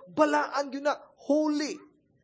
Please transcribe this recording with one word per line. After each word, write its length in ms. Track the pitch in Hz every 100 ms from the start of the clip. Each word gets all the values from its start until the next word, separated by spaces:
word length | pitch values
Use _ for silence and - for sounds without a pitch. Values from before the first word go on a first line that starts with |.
| -
balaan 640 | 175 302 294 269 262 285
gyud 140 | 262 285
na, 100 | - - - -
holy. 480 | 294 302 294 294 - - _ _ _